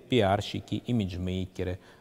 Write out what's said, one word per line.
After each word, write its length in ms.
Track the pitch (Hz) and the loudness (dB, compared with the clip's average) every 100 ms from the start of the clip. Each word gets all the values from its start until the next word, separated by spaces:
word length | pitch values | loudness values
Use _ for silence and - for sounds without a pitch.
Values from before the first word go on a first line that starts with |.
| - | 0
пиарщики, 720 | 123 95 104 - 104 - 104 - | 4 4 4 0 -8 -6 -6 -2
имиджмейкеры. 920 | 120 92 87 92 92 90 - 90 90 - - | -2 -2 -4 -4 -4 -4 -6 -6 -6 -12 -10